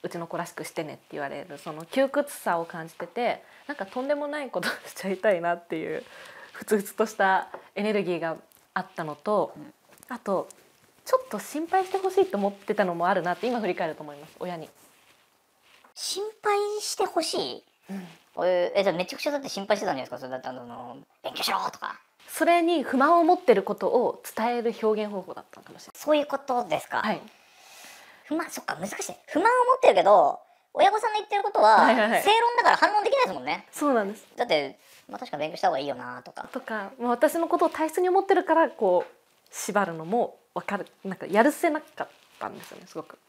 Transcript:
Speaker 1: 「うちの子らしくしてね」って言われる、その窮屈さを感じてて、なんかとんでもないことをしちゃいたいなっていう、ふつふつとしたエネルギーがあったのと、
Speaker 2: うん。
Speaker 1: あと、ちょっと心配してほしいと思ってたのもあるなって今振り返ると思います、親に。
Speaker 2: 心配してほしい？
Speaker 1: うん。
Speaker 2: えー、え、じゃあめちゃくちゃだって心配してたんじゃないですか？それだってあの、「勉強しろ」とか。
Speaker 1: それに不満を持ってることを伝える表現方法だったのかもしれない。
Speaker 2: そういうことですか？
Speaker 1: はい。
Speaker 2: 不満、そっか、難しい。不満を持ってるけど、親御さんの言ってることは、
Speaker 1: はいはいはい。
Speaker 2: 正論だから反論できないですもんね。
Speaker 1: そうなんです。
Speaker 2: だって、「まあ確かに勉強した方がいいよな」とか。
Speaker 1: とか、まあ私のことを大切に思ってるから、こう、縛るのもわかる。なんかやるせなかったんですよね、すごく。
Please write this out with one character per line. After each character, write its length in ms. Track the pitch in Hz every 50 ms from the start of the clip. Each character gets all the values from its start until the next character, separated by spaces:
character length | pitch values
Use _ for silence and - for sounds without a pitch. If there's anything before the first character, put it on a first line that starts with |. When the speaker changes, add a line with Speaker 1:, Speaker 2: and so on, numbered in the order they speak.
| -
Speaker 1:
「う 20 | 175
ち 80 | - 175
の 80 | 170
子 100 | 165 - 165
ら 80 | 175
し 60 | -
く 120 | - - 156
し 60 | -
て 140 | - - 160
ね」 100 | 147 135
っ 20 |
て 60 | 135 _ _
言 80 | - 151
わ 80 | 143 139
れ 160 | 143 143 -
る、 140 | - 143 139
そ 140 | - 170
の 120 | 156 156 170
窮 240 | - - 254 269 269
屈 260 | 269 277 285 285 -
さ 240 | - - 220 175 170
を 60 | 165
感 240 | 165 - 170 160 165
じ 60 | -
て 120 | - 175
て、 380 | 170 - 233 247 220 - - - - - - -
な 80 | - 294
ん 20 |
か 80 | - 190
と 160 | 196 - 247
ん 80 | 254 277
で 60 | 294
も 120 | 285 294
な 160 | 294 285 302
い 60 | 285 240
こ 140 | - 180
と 60 | 175 -
を 40 | - - - -
し 60 | -
ち 100 | - -
ゃ 60 | 190
い 80 | 190 185
た 140 | - 220
い 80 | 196 170
な 140 | 170 170 175
っ 120 | 175 -
て 100 | _ -
い 200 | 160 160 - 156
う、 60 | - - - - - - - - - - -
ふ 120 | - - -
つ 140 | - 214 208
ふ 40 |
つ 120 | 196 - -
と 100 | - 220
し 100 | 220 -
た 340 | - 202 190 190 180 - - - - - - _
エ 80 | -
ネ 100 | 202 214
ル 100 | 214 208 190
ギ 120 | 170 180
ー 40 | 160
が 160 | 165 165 160 - - _ _ _ _ _
あ 80 | _ 190
っ 60 | 185 - -
た 80 | - 170
の 100 | 156 147
と、 380 | - _ 208 214 202 165 - -
Speaker 2:
う 40 | 151
ん。 140 | - - - _ _ _ - - - _
Speaker 1:
あ 100 | 254 233
と、 300 | _ - 196 170 - - - - _ _ _ _ _ _ _ _ _
ち 100 | - -
ょ 40 | 523
っ 100 | 523 -
と 100 | - 208
心 280 | 202 - - 294 330
配 180 | 330 - 381 381
し 80 | 370
て 60 | - 392
ほ 120 | 381 381
し 100 | 370 403
い 60 | 381
と 120 | - - 202
思 100 | 196 202
っ 40 |
て 220 | 202 - - - 214
た 120 | 208 202
の 80 | 180 175
も 120 | 170 170
あ 60 | 180
る 80 | 202 190
な 140 | 160 175 175
っ 20 |
て 100 | - -
今 140 | 240 247 233
振 60 | 214
り 100 | 190 180
返 120 | - 185 160
る 60 | 151
と 60 | -
思 120 | 156 147 147
い 40 | 143
ま 80 | 151
す、 100 | 160 - -
親 160 | - 180 175
に。 140 | 165 156 139 _ _ - _ _ _ _ _ _ _ _ _ _ _ _ _ _ _ _ _ _ _ _ _ _
Speaker 2:
心 300 | - - - - 370 403 427 440 _
配 160 | - 427 415 403 415 415 415 427
し 160 | 415 - -
て 80 | - 392
ほ 160 | 359 - 359
し 180 | 320 320 - 359
い？ 260 | 170 131 113 101 _ _ _ _ _ -
Speaker 1:
う 20 |
ん。 160 | 196 196 180 170 165 - _ _ _ - 170
Speaker 2:
え 260 | 180 185 180 175 175 -
ー、 60 | 202
え、 20 |
じ 60 | 190 196
ゃ 60 | 165
あ 20 |
め 80 | 170 185
ち 80 | 185
ゃ 60 | - -
く 20 |
ち 80 | - 302
ゃ 20 |
だ 80 | 285 285
っ 20 |
て 80 | - -
心 160 | - 202 196
配 100 | - 220
し 40 | -
て 60 | 220
た 60 | 190
ん 40 | 151
じ 40 | 135
ゃ 40 | 127
な 40 | -
い 20 |
で 60 | -
す 20 | 120
か？ 0 |
そ 60 | 127
れ 60 | 127
だ 80 | 131 131
っ 20 |
て 80 | 127 131
あ 40 |
の、 440 | 127 127 123 120 120 123 123 123 120 135 160 _ _ _
「勉 120 | - - -
強 80 | -
し 80 | - -
ろ」 80 | - - - -
と 80 | - -
か。 220 | - - - - _ _ _ _ - -
Speaker 1:
そ 180 | - - 320
れ 160 | 320 339 349
に 200 | 339 330 349 330
不 140 | 240 - -
満 240 | 262 269 302 349 339
を 40 | 339
持 100 | 311 359
っ 40 | 359
て 160 | - - -
る 80 | 190
こ 120 | 196 - 202
と 140 | - - -
を 340 | - 247 233 175 - - - - -
伝 220 | - 220 240 240
え 60 | 240
る 120 | 220 233 226 -
表 220 | - 214 214 208 214
現 80 | 208
方 80 | 208 190
法 140 | 175 - -
だ 80 | -
っ 20 | - _
た 100 | - -
の 40 | -
か 80 | - -
も 40 | -
し 40 |
れ 100 | - -
な 60 | - -
い。 20 |
Speaker 2:
そ 120 | - 285
う 40 | 311
い 60 | 294
う 40 | 285
こ 120 | 294 277 269
と 260 | - - 254 240 233
で 160 | 175 151 143
す 80 | - -
か？ 140 | - 117
Speaker 1:
は 100 | - 220
い。 80 | 196 156 - - - _ _ _ _ _ - - - - - - - - - - - - _
Speaker 2:
不 100 | - 294
満、 160 | 320 330 -
そ 120 | - -
っ 20 | -
か、 120 | - -
難 120 | 151 170 208
し 40 | - - - -
い。 40 | - - _
不 140 | - - 294
満 120 | 370 453
を 120 | 494 508 494
持 80 | 494 523
っ 40 | 508
て 80 | - -
る 60 | 453
け 80 | -
ど、 380 | 165 190 208 190 156 131 - - - _ _ _ _ _
親 180 | _ - 302 392
御 80 | 403 427
さ 100 | 440 466
ん 20 |
の 60 | 427
言 100 | 427 392
っ 20 | -
て 80 | 415
る 60 | 403
こ 80 | 392 415
と 100 | 415 440
は、 200 | - 208 220 196
Speaker 1:
は 120 | 170 -
い 60 | 233 254
は 80 | 214
い 40 | 220
は 80 | 226 160
い。 40 |
Speaker 2:
正 80 | - -
論 260 | 427 453 466 480 480
だ 60 | 480
か 80 | 480 -
ら 60 | - -
反 120 | - 349 415
論 100 | 427 403
で 60 | 466
き 20 | 523
な 20 | 554
い 40 | 508
で 40 | -
す 20 | -
も 60 | -
ん 40 | 127
ね。 220 | 139 160 185 - -
Speaker 1:
そ 180 | - - 302 294
う 60 | 269
な 80 | 226
ん 80 | 208 196
で 60 | 220
す。 100 | - - _ -
Speaker 2:
だ 100 | - 247
っ 20 | 247
て、 300 | 175 151 143 135 143 _ _ - - - _ -
「ま 60 | 247
あ 20 | -
確 120 | 262 -
か 40 | -
に 60 | 147
勉 80 | 147 156
強 60 | 175 -
し 20 |
た 80 | - 190
方 40 |
が 60 | 160 135
い 60 | 143
い 20 |
よ 80 | 143 131
な」 280 | 123 123 123 123 - -
と 80 | -
か。 160 | - - - -
Speaker 1:
と 80 | - 254
か、 300 | - - 220 214 196 196 - -
ま 100 | 233 247
あ 20 |
私 240 | 240 233 311 302 294
の 140 | 339 330 330
こ 100 | 349 339
と 80 | 359
を 20 | 320
大 220 | - - 311 311
切 100 | 311 -
に 80 | 359 370
思 140 | 359 392
っ 20 | 392
て 100 | 392 392
る 100 | 359 359
か 100 | 359 320
ら、 160 | 320 330 254
こ 340 | - - 220 190 180 175 170
う、 480 | - - _ _ _ _ _ _ _ -
縛 300 | - - - 190 208 196
る 80 | 175
の 140 | 165 160 160
も 320 | 165 202 240 208 - - _ _ _ _
わ 80 | 175
か 160 | - - 196 196
る。 80 | 170 - _ _ _
な 120 | 190 185
ん 20 | -
か 80 | -
や 160 | - 170 208
る 100 | 220 294
せ 160 | 294 - - 339
な 140 | 294 302
か 220 | 302 - _ - -
っ 40 | - - _ _ _ _ -
た 80 | -
ん 100 | - 101
で 80 | - -
す 60 | -
よ 80 | - -
ね、 80 | -
す 80 | - -
ご 80 | 160
く。 160 | 151 _ - _ _